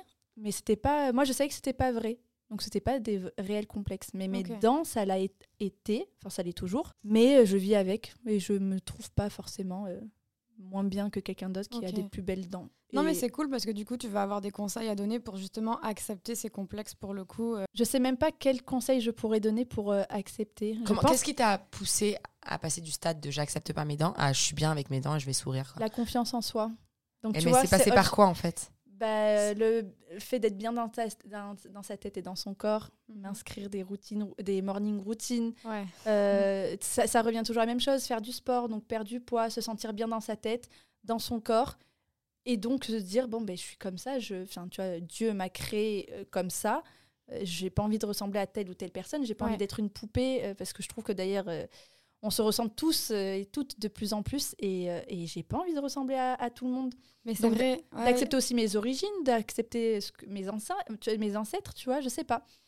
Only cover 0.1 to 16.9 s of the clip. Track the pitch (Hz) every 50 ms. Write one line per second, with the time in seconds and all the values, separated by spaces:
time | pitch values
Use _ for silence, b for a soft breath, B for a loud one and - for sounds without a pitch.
0.1 | _ _ _ _ - - 214 208 196 - - - 214 208 - 277 285 294 285 262
1.1 | 240 247 285 262 254 - 277 294 - - - 277 254 - 262 254 247 226 220 220
2.1 | 233 - _ _ _ _ _ - 220 202 - 208 - 202 - - 254 277 214 220
3.1 | 208 196 180 185 - - 196 185 208 208 208 - - 208 202 - 196 190 - -
4.1 | - 185 190 190 190 190 190 175 233 208 208 226 254 311 330 - - 240 202 190
5.1 | 190 190 190 196 _ _ - _ _ - 208 196 - _ - - 208 240 381 -
6.1 | _ _ - 196 - - 185 175 175 - - 180 185 262 330 - - _ - 208
7.1 | 214 220 233 254 285 269 233 190 190 196 185 196 214 208 190 185 196 220 - -
8.1 | - _ 240 240 214 202 180 - 208 196 196 190 190 190 - - - - 233 -
9.1 | - - 202 208 - - 190 - - - 190 185 180 190 208 190 175 - 220 214
10.1 | - _ _ _ _ _ _ _ 233 220 190 190 185 196 196 202 190 196 202 208
11.1 | - 196 196 - 185 - 190 190 185 185 202 - - 240 226 185 180 - 190 196
12.1 | - - 185 175 185 185 190 175 190 180 175 - _ _ _ - - 262 302 320
13.1 | 320 - 247 240 240 - 311 277 269 240 - 196 220 202 208 - 247 247 - 233
14.1 | 202 208 202 196 208 208 196 202 202 - 208 202 - 233 226 220 208 202 202 208
15.1 | 226 240 240 226 190 190 190 190 - 220 220 220 226 - - 226 208 - - -
16.1 | 214 185 - - 233 208 - 220 - - 196 180 - 208 214 -